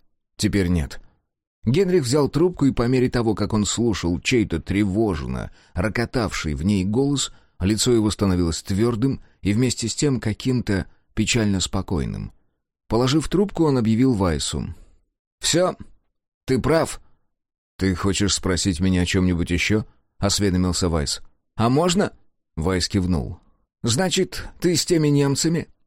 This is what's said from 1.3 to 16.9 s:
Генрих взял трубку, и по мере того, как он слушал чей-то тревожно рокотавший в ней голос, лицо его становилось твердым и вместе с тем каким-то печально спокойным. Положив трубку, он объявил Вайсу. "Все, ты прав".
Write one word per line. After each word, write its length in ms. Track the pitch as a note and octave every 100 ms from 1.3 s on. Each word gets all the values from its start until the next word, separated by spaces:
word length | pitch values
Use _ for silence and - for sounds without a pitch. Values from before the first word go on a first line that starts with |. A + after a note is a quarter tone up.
| _ _ _
Генрих 400 | A2+ D#3 F#3 F3+
взял 260 | A#2+ D3+ C3
трубку, 340 | C#3+ F3+ -
и 80 | C3+
по 140 | A2+ A#2+
мере 240 | C3 B2
того, 240 | A#2+ A2+
как 180 | G2+ G#2+
он 140 | G#2+ G2+
слушал 520 | - A#2 F#2 F2 E2+
чей-то 420 | - B2 F#2+ D#2+
тревожно 880 | - G2 G#2 G2+ A2 D2+ B1+ B1 G1+ - _
рокотавший 800 | - G#2 A#2 A#2 C3 F#2 - D#2+
в 80 | C#2
ней 240 | F#2 G2+ F#2
голос, 480 | A#2 C#3+ C#3 - - _ -
лицо 340 | F#2 G#2+ B2+
его 180 | A#2 G#2
становилось 520 | - G2 F2+ E2+ -
твердым 580 | - G2 A#2+ A2 C3+ - - -
и 100 | F#2+
вместе 340 | G#2+ B2+ - A#2
с 60 |
тем 260 | - D3 A#2+
каким-то 680 | A2 G#2 C3 B2 G#2 F#2+ - _ _
печально 480 | - G#2+ A#2 G#2 F#2+
спокойным. 720 | - G2 - E2+ A#1 G1+ G1+ _ _ _ _ _ -
Положив 400 | A2+ B2+ D3+ -
трубку, 360 | E3+ G3+ -
он 120 | D#3 C3
объявил 380 | A2 A2+ C3
Вайсу. 600 | G2+ F#2 D2 - C#2+ - - - _ _ _ _ -
"Все, 360 | - E3+ F3+ - - - _ _ _ _ -
ты 120 | B2+
прав". 440 | C3 D#3+ C3+